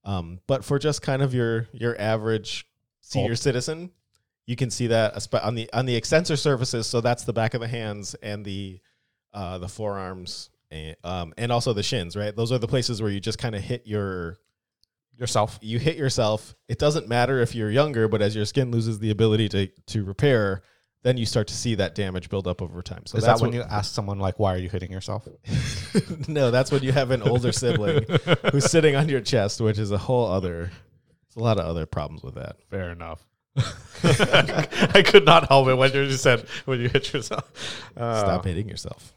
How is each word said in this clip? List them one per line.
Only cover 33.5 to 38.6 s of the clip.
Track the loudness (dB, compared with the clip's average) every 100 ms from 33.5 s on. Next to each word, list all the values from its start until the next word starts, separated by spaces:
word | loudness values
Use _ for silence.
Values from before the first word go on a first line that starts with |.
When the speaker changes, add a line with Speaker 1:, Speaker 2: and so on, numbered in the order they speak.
| -4 -4 -6 -18 0
Speaker 2:
I | 4 4 6 4 4 0 -2 0 6 6
could | 10 8 10
not | 8 8
help | 6 6
it | 4
when | 4
you | 4 0
just | 2
said, | 4 2 0 -10 -4
"When | -2
you | 2
hit | 0 0
yourself." | -6 -4 -8 -8 -12 -12 -12 -14 -8
Uh, | -2 0
Speaker 1:
Stop | 2 0 -2
hitting | -4